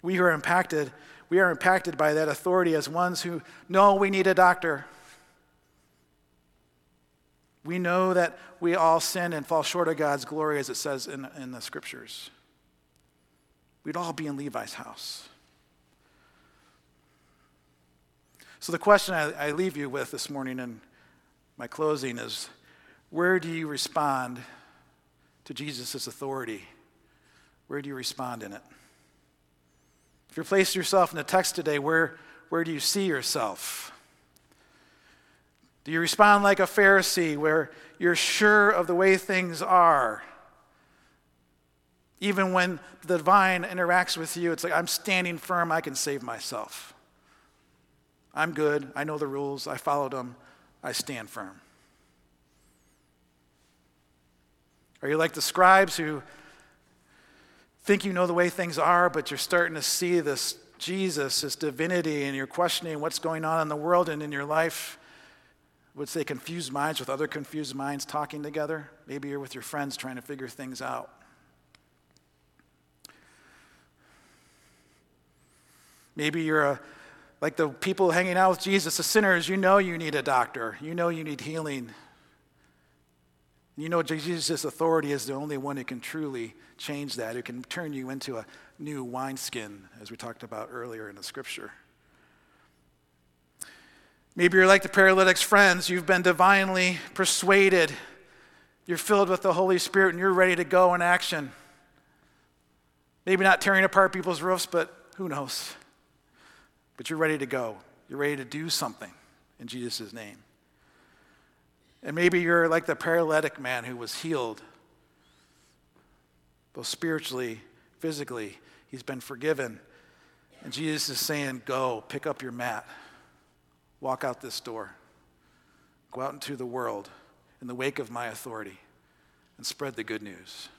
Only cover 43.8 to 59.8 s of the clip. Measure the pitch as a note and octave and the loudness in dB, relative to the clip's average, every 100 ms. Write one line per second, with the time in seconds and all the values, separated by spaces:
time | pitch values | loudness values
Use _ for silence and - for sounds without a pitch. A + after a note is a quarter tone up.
43.8 | F3 F3+ F3+ - D#3+ E3+ E3+ D#3+ E3+ D#3 | 2 4 2 -4 -6 -4 -2 -2 -2 -2
44.8 | F3 - - F#3 F3+ E3+ - F3+ E3+ D#3+ | -2 -6 0 0 0 -6 -4 -2 0 0
45.8 | D#3+ C3+ - C#3 B2 A2+ - A#2 G#2 - | -2 -6 -4 -6 -8 -10 -8 -8 -10 -14
46.8 | - - _ _ _ _ _ _ _ _ | -18 -20 _ _ _ _ _ _ _ _
47.8 | _ _ _ _ _ - D#3+ D#3 D3+ D3 | _ _ _ _ _ -4 -4 0 0 0
48.8 | C#3 B2+ D3 D3+ D3 C#3 C#3 C#3 D3+ C3+ | -4 -8 -6 -4 -6 -4 -6 -6 -8 -6
49.8 | - C#3+ C3+ C3+ B2 A#2+ - _ _ _ | -2 -2 -2 -6 -10 -14 -20 _ _ _
50.8 | - A#2+ - B2+ G#2+ - F#2+ F#2 _ _ | -8 -8 -6 -10 -12 -14 -14 -16 _ _
51.8 | _ _ _ _ _ _ _ _ _ _ | _ _ _ _ _ _ _ _ _ _
52.8 | _ _ _ _ _ _ _ _ _ _ | _ _ _ _ _ _ _ _ _ _
53.8 | _ _ _ _ _ _ _ _ _ _ | _ _ _ _ _ _ _ _ _ _
54.8 | _ _ C#3 D#3 D#3+ D#3+ - - F#3 F#3+ | _ _ -4 0 0 0 -4 6 8 8
55.8 | F#3+ - D#3 D3+ - - - - _ _ | 6 0 -4 -6 -10 -20 -20 -20 _ _
56.8 | _ _ _ _ _ _ _ _ _ _ | _ _ _ _ _ _ _ _ _ _
57.8 | - G3+ G3+ F3+ F3+ F3 F3 E3+ F3 E3 | 0 0 2 0 0 2 2 0 -6 0
58.8 | D#3 F3 F3 D#3 C#3+ C#3 - F3 E3+ D#3 | 4 4 4 0 -6 -6 0 2 2 -2